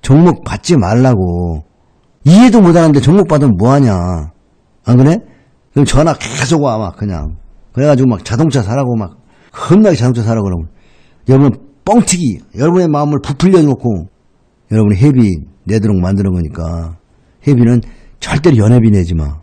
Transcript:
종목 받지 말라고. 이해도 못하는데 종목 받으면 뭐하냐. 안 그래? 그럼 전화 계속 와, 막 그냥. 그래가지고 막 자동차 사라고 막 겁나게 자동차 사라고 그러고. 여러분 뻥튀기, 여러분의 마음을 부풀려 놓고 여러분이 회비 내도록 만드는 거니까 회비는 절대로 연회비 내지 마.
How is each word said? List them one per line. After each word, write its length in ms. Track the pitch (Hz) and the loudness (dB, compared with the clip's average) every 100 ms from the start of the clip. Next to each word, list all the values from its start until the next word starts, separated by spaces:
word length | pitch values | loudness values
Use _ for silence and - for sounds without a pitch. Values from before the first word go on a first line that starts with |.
종목 420 | - 139 175 151 | 2 2 4 0
받지 320 | - - - 165 | -8 -10 -2 0
말라고. 880 | 92 113 131 113 90 87 87 80 - _ _ _ _ _ | 0 0 2 0 -2 -4 -6 -8 -12 _ _ _ _ _
이해도 360 | 143 185 247 226 | 2 6 6 6
못하는데 400 | 180 170 165 143 | 4 4 2 2
종목 280 | 127 190 175 | 2 2 2
받으면 280 | 151 139 92 | 0 0 0
뭐하냐. 720 | 113 139 131 95 87 87 76 _ _ _ _ _ - | 0 2 2 0 -4 -6 -10 _ _ _ _ _ 0
안 100 | 123 | 2
그래? 220 | 131 185 - _ _ _ _ | 2 0 -6 _ _ _ _
그럼 120 | - | -2
전화 300 | 143 - 165 | 0 0 0
계속 480 | 143 - 139 131 160 | -2 -8 -8 -2 -2
와, 160 | 143 110 | -2 -4
막 180 | 101 - | -8 -8
그냥. 400 | 104 87 73 - - _ _ | -8 -8 -10 -14 -20 _ _
그래가지고 360 | - 147 135 131 | -4 0 2 0
막 160 | 110 | -2
자동차 380 | - 117 160 139 | -6 -4 -2 -2
사라고 340 | 101 123 127 113 | -4 -4 -4 -6
막 220 | 95 - _ _ _ | -8 -14 _ _ _
겁나게 420 | - - 190 214 160 | -16 0 2 4 2
자동차 260 | 120 120 | 0 -2
사라고 220 | 110 113 | -2 -2
그러고. 200 | 98 87 80 _ _ _ _ _ - | -4 -6 -10 _ _ _ _ _ 0
여러분 240 | 135 143 - - _ | 2 2 -2 -14 _
뻥튀기, 560 | - 233 - 175 151 85 _ 98 | 0 0 0 -2 -4 -6 _ -4
여러분의 300 | 151 175 175 | -2 0 0
마음을 320 | 147 147 147 | -2 -2 -4
부풀려 380 | - 143 180 185 | -6 -2 2 2
놓고 440 | 151 131 123 98 82 _ _ _ _ _ _ | 2 0 -4 -6 -8 _ _ _ _ _ _
여러분이 240 | 110 104 95 | 0 0 2
회비 440 | 139 131 107 85 69 _ | 2 2 0 -2 -10 _
내도록 340 | 92 107 104 98 | -6 -4 -2 -2
만드는 320 | 90 98 98 | -2 -2 -2
거니까 640 | 90 80 73 82 85 82 82 _ _ _ _ - | -4 -6 -8 -10 -10 -12 -16 _ _ _ _ -2
회비는 360 | 131 117 120 - - - - | 2 2 2 -2 -18 -20 -18
절대로 360 | - 147 165 127 | -6 -2 2 2
연회비 340 | 104 123 113 | 4 4 4
내지 240 | 101 85 | 2 0
마. 260 | 82 73 76 | -4 -4 -8